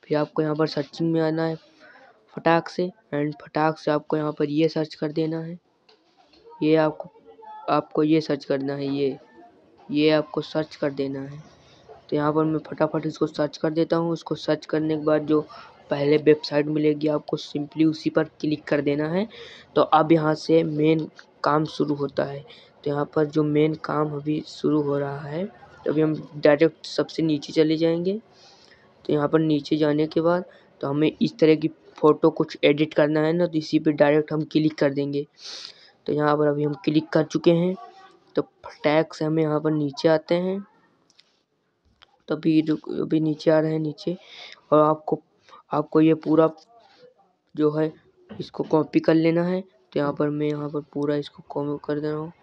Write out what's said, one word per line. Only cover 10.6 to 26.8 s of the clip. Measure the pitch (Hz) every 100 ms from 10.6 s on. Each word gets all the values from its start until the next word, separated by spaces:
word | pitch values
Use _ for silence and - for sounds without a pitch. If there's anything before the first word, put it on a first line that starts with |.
| 156 -
कर | 147
देना | 139 139 135
है। | 139 147 - - _ - - - _
तो | 147
यहाँ | 147
पर | 151
मैं | 156 156
फटाफट | - 147 156 156 156
इसको | 151 156
search | - 147 -
कर | 165
देता | 156 160 170
हूँ। | 170
इसको | 165 - 156
search | - 151 -
करने | 156 156 156
के |
बाद | 151 151 147
जो | 151 151 - - - -
पहले | 147 143 151
website | 147 151 - 147 151
मिलेगी | 151 151 147 151
आपको | 147 - 156
simply | - 147 147 151 160
उसी | 156 -
पर | - 156 _
click | 151 151
कर | - 147
देना | 143 143 156
है। | 175 214 - - - - -
तो |
अब | 143 156 156
यहाँ | 165 151 156
से | - 165
main | 165 147 151 160 151 - _ _
काम | - 147 156
शुरू | - 151 143
होता | 139 139
है। | 139 139 - - - _
तो | -
यहाँ | 143 147 -
पर | 151
जो | 156
main | 151 147 156 156 -
काम | 151 151
अभी | 147 143 151 -
शुरू | - 147 151
हो | 143 143
रहा | 143 143
है, | 147 156 208
तो | - - - -
अभी | 151
हम | 156 156 151 147
direct | 151 147 160 -